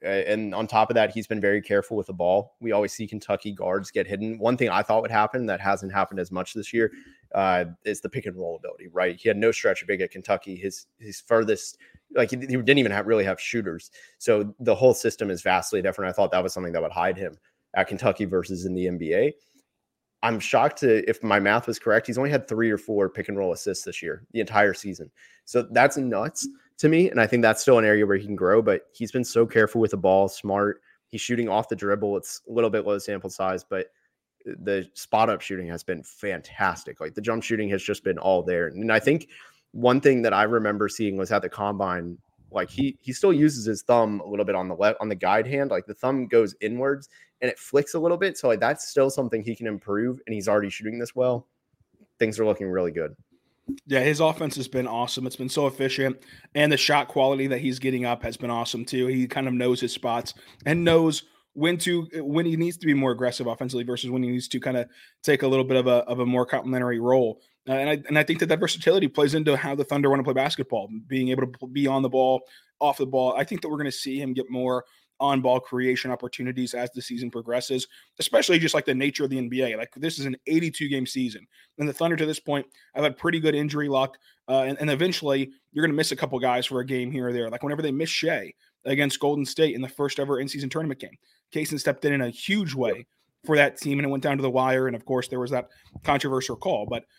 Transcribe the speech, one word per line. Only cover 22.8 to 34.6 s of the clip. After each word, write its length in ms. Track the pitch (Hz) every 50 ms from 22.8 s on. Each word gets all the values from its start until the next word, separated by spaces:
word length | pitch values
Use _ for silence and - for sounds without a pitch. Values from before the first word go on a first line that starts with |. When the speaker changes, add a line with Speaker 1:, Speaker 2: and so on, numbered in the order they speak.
| - - 107 101 98
Speaker 1:
pick 220 | 92 - 107 92 -
and 80 | 101
roll 160 | 98 95 90 85
assists 320 | - - 104 92 - -
this 160 | 92 - -
year, 240 | - 82 71 90 - _
the 100 | - 113
entire 320 | 104 - 107 104 104 98 90
season. 360 | - - 101 90 - 80 - _ _ - - _ _ _
So 160 | - - 123 113 101
that's 240 | 113 120 131 143 -
nuts 520 | 147 131 123 110 98 110 160 - - - - - - _ _ _ -
to 100 | - 151
me. 200 | 160 165 180 -
And 120 | - 120
I 60 | 113
think 160 | 104 127 120 117
that's 180 | 110 110 -
still 180 | - - 127 117
an 60 | 110
area 200 | 107 107 104 104
where 120 | 98 101
he 80 | 98 104
can 100 | 101 101
grow, 260 | 87 92 90 104 113
but 260 | 110 107 95 85 - _
he's 220 | _ - 120 104 -
been 100 | 127 120
so 220 | - - 117 117
careful 340 | - - 113 107 - - 117
with 120 | 113 101
the 60 | 104
ball, 300 | 95 87 92 95 98 98
smart. 540 | 92 - - - 101 98 101 101 104 - - _ _ _ _ _
He's 140 | _ - 104
shooting 260 | - - 123 117 117
off 220 | 107 95 107 110 -
the 60 | 110
dribble. 420 | 92 104 101 101 104 104 101 101
It's 240 | 92 - - - - - -
a 20 |
little 180 | 113 117 117 110
bit 160 | 101 107 -
low 120 | 101 104
sample 320 | 98 - - 101 92 92 92
size, 340 | - - 95 92 92 90 -
but 240 | _ 98 95 92 - _ _ _ _ _ _ _ _ _ _ _
the 440 | - - -